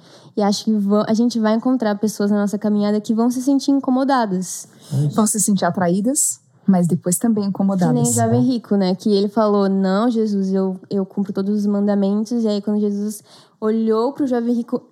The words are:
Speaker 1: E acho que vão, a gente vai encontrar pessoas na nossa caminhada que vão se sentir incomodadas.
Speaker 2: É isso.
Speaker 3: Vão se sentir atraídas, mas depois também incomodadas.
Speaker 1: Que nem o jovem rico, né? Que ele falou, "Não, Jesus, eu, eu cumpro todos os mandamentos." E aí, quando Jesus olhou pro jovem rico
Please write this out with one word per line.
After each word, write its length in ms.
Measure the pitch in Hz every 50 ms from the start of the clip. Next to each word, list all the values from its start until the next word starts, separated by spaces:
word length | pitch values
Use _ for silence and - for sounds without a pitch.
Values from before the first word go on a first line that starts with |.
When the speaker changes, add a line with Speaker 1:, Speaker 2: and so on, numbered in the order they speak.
| - - - - - - -
Speaker 1:
E 60 | 226
acho 240 | 208 202 208 - -
que 80 | 220 220
vão, 320 | 208 196 196 208 208 214 -
a 60 | 226
gente 260 | 208 240 240 226 233
vai 140 | 214 214 220
encontrar 420 | 226 - 254 262 254 - 214 208 202
pessoas 320 | - 214 - - 202 202
na 60 | 208 208
nossa 200 | 202 202 214 202
caminhada 420 | - 208 208 208 208 208 208 214
que 140 | 208 - 226
vão 160 | 214 233 254
se 100 | 240 254
sentir 300 | 247 277 277 277 269 -
incomodadas. 960 | 277 277 262 277 247 254 277 262 277 254 226 202 185 185 185 - - - - - - - - -
Speaker 2:
É 40 | - 131 147
isso. 100 | 147 -
Speaker 3:
Vão 120 | - 214 214
se 120 | - 220
sentir 260 | 185 - 202 180 175
atraídas, 760 | 170 170 202 180 175 180 202 196 247 277 311 - - - - _ _ _ _ _
mas 220 | - 190 180 175 165
depois 300 | 180 - - 180 180 -
também 240 | - 233 220 208 202
incomodadas. 440 | 196 185 - 196 196 196 185 180 254
Speaker 1:
Que 40 | 247 240
nem 80 | 240 240
o 40 | 233
jovem 280 | 233 226 226 247 247
rico, 340 | 247 254 254 226 - - 208
né? 200 | 202 190 180 185
Que 180 | 180 - 220 208
ele 140 | 196 202 208
falou, 420 | - 233 214 208 202 202 196 196
"Não, 400 | 196 196 190 185 190 202 226 254
Jesus, 420 | 226 226 220 220 208 196 190 190
eu, 280 | 190 190 190 190 185 185 - -
eu 160 | 202 196 190
cumpro 260 | 190 - 208 196 -
todos 280 | 185 196 196 196 208 214
os 60 | 202 208
mandamentos." 760 | 202 202 202 208 202 202 196 196 202 208 226 208 247 240 220
E 40 | 214
aí, 120 | 208 202
quando 200 | 196 214 208 208
Jesus 420 | 208 208 202 202 208 214 214 - - - - - - _ _ _
olhou 520 | 220 220 220 226 220 220 220 220 233 269 -
pro 120 | - 302
jovem 300 | 254 247 240 233 240 247
rico 260 | 233 233 - - - - -